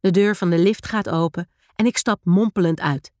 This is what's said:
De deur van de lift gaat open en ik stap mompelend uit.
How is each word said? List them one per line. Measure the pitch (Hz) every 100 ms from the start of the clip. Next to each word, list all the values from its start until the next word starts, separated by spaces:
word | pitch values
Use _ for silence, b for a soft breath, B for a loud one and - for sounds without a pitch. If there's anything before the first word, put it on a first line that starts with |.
De | 196
deur | 180 202 208
van | 180
de | 170
lift | 185 220 -
gaat | 220 202
open | 165 165 - 175 _ _
en | _ 226
ik | -
stap | - 208
mompelend | - 180 226 208 175 160
uit. | 151 135 - _